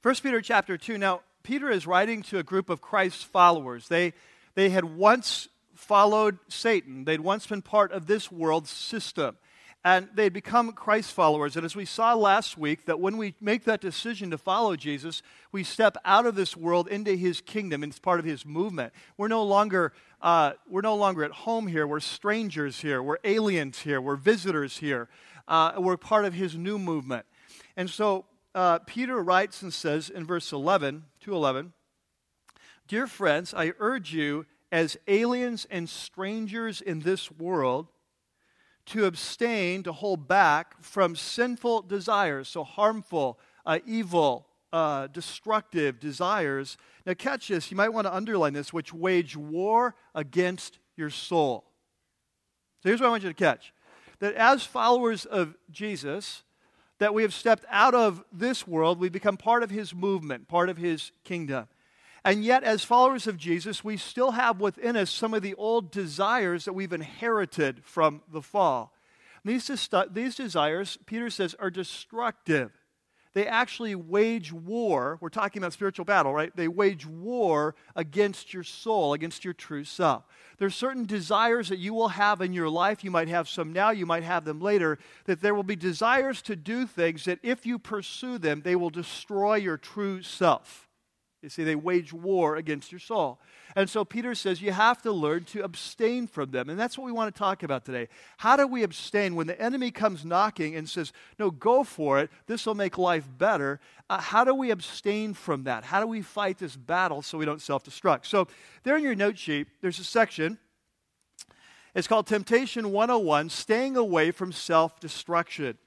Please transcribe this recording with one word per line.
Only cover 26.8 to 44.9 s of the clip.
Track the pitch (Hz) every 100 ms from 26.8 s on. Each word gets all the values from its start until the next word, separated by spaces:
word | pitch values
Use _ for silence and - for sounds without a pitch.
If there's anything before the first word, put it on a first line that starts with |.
| 185 156 131 120 - _ _ - -
And | - 180
so, | - 214 190 - _ _
uh, | 190 180 170
Peter | - 233 254 247
writes | 175 185 202 -
and | 190
says | - 160 151 156
in | 190
verse | 160 175 -
eleven, | 143 143 190 139 147 151 _
two | -
eleven, | 190 143 131 170 _ _ _ _ _ _ _ _ _ - _ _
"Dear | 214 254
friends, | - 190 175 180
I | 190 165 175
urge | 214 262 160
you | 160 147 147 156 _ _
as | 170 160 - -
aliens | 202 233 247 247 226 -
and | 190 170
strangers | - - - 190 220 220 220 226 185
in | 196 160
this | 156 190 -
world | 156 165 175 131 127 165 _ _ _ _ _ _ _ _ _ -
to | 220
abstain, | 196 165 - - 233 226 180 185
to | 180
hold | 156 202 180 139
back | 190 180 151 170 _
from | - - 180
sinful | 160 - - 247 240 240 226
desires," | 190 202 175 208 185 139 135
so | 170
harmful, | 147 - 208 220 175 170 135 117 _ _
uh, | - 160 233
evil, | 226 196 175 147 123 _ _ _
uh, | 165 156